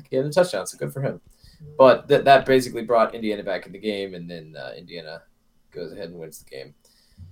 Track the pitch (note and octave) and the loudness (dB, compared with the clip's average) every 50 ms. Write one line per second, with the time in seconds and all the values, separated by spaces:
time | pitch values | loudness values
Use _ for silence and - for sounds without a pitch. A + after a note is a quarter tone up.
0 | - - C3 C3 C#3 D3+ C#3+ F#3 F3+ F3+ - F#2+ F2+ - - - C#3+ D3 C#3+ C3+ | -6 -4 -4 -4 -2 0 2 2 2 2 0 -6 -6 -8 -10 -8 -10 -8 -6 -6
1 | C#3 B2 - - _ _ _ _ _ - _ - - - - - C3+ B2+ A#2 - | -6 -6 -6 -8 _ _ _ _ _ -20 _ -20 -20 -6 2 6 8 8 8 6
2 | - - C#3+ C3 A#2 C3+ C#3 B2+ - C3 C3 C3 B2+ B2 A2+ A#2+ A2+ A2 A#2+ A2+ | 4 2 2 4 8 8 6 6 6 4 4 4 2 0 -6 -8 -2 2 4 4
3 | A2+ A2+ - A#2 A2 G#2+ G#2 G2+ F#2+ G2+ F#2 F2+ - F#2 F2+ F#2+ G2+ G#2+ G#2 G2 | 4 2 0 -6 -6 -4 -4 -4 -4 -6 -6 -6 -8 -10 -16 -8 -6 -4 -4 -4
4 | G2 G2 F#2 F2 E2+ E2+ F2 E2+ D#2 D#2+ D#2 C#2+ C2 C2 A1+ - F2 E2+ E2+ E2+ | -6 -8 -8 -12 -12 -12 -14 -14 -14 -16 -16 -14 -14 -14 -14 -16 -16 -16 -16 -16
5 | D#2+ D#2 D#2+ E2 _ _ _ _ _ _ _ _ _ _ - F2 F2 D#2+ F2+ G2 | -14 -14 -16 -18 _ _ _ _ _ _ _ _ _ _ -14 -12 -12 -12 -12 -14
6 | F#2 E2+ F2+ E2+ D#2+ D#2 D2 - - - C2 C2+ C2 D2 _ _ _ _ _ _ | -14 -14 -14 -14 -16 -16 -16 -20 -20 -18 -18 -18 -18 -18 _ _ _ _ _ _
7 | _ _ _ - - - | _ _ _ -20 -20 -20